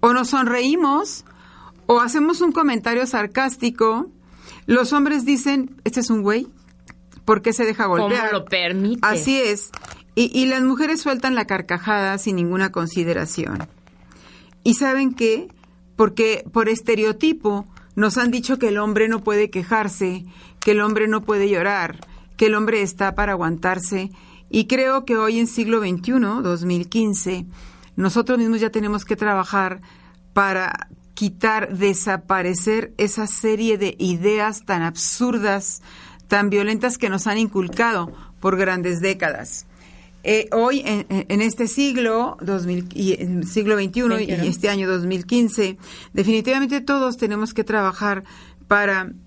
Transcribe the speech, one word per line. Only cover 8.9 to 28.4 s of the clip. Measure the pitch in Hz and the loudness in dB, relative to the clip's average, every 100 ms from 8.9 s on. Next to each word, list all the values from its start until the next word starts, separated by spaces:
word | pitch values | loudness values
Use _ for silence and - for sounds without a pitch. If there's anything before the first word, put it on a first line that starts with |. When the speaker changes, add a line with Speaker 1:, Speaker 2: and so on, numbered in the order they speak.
| 240 214 | 0 0
Speaker 1:
Así | 190 156 269 | 0 2 2
es. | 240 208 - - - - - - | 2 -2 -6 -14 -18 -20 -6 0
Y, | 240 | 2
y | 254 254 | 2 2
las | 262 | 2
mujeres | 254 254 311 320 | 2 2 0 0
sueltan | 302 262 262 247 | -2 -2 0 -2
la | 202 | -2
carcajada | 190 170 175 180 208 196 196 | -4 -4 -6 0 0 0 -2
sin | 214 190 | -2 0
ninguna | 170 185 190 | 0 0 0
consideración. | 185 165 175 170 170 160 - - - 160 - - - - - - - - - | -2 -4 -2 0 -2 -2 -6 -6 -6 -10 -18 -20 -20 -20 -20 -20 -20 -20 -2
¿Y | - 233 | 2 2
saben | 277 269 262 | 2 2 0
qué? | 254 226 226 370 - - - - - | 2 0 0 -4 -18 -20 -20 -20 2
Porque | 214 185 220 214 - | 2 4 2 2 -2
por | 226 220 | 0 2
estereotipo | 226 226 220 214 214 320 320 208 202 202 - - - | 0 0 2 2 2 0 2 -2 -2 -6 -18 -10 0
nos | 208 254 | 2 2
han | 240 | 0
dicho | 240 240 262 | 0 -2 0
que | 233 | 2
el | 208 | 0
hombre | 214 214 220 | 0 2 0
no | 226 | 0
puede | 208 208 208 | 0 2 0
quejarse, | 185 180 226 208 - 190 185 175 - - - | -2 -2 0 0 -2 -4 -4 -12 -20 -20 -4
que | - | 2
el | 208 | 4
hombre | 208 214 214 | 2 2 0
no | 214 | 0
puede | 208 208 202 | 0 2 2
llorar, | 190 185 202 170 - - - - - | 2 0 0 -4 -8 -16 -20 -20 2
que | 214 | 2
el | 214 | 4
hombre | 214 220 | 2 0
está | 196 185 196 185 | 0 0 -2 0
para | 208 | -2
aguantarse. | 190 170 165 185 185 180 196 190 - - - - | 0 -2 -2 -2 -2 -4 -4 -6 -12 -20 -20 -2
Y | 220 214 | 0 2
creo | 254 262 269 | 2 2 0
que | 262 226 | 0 0
hoy | 220 226 | 2 2
en | 233 | 0
siglo | - 220 226 | 0 0 0
veintiuno, | 202 180 180 254 208 226 | 0 -2 0 2 2 0
dos | 202 175 | -2 -2
mil | 175 175 175 | 0 -2 -2
quince, | 226 220 202 - 180 175 - - - - - | 0 0 0 -4 -6 -8 -16 -20 -20 -12 -2
nosotros | 185 220 233 | 0 2 2
mismos | 254 | 2